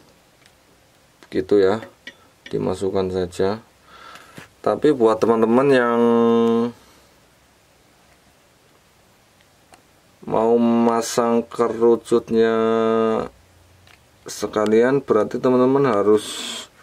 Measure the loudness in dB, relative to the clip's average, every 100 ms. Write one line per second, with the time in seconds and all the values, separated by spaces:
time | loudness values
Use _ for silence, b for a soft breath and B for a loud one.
0 | _ _ _ _ _ _ _ _ _ _
1 | _ _ -10 -6 0 2 2 0 -6 _
2 | -20 b b _ -10 -6 -6 -4 -4 -4
3 | -4 -4 -6 -4 -4 -4 -12 _ B B
4 | B B B B B _ -4 0 0 2
5 | 2 2 0 2 2 2 4 2 2 2
6 | 2 2 2 2 0 0 -4 -8 b b
7 | b b _ _ _ _ _ _ _ _
8 | _ _ _ _ _ _ _ _ _ _
9 | _ _ _ _ _ _ _ -20 _ _
10 | _ _ -6 -2 2 2 2 2 2 0
11 | -2 -2 0 0 -4 -4 -4 0 2 2
12 | 0 -2 0 0 0 0 0 0 0 0
13 | 0 -2 -6 -14 _ _ _ _ _ -20
14 | _ _ -18 -10 -6 -4 0 2 2 0
15 | 0 0 0 -2 0 2 2 2 0 0
16 | 2 2 0 -12 -12 -14 -16 B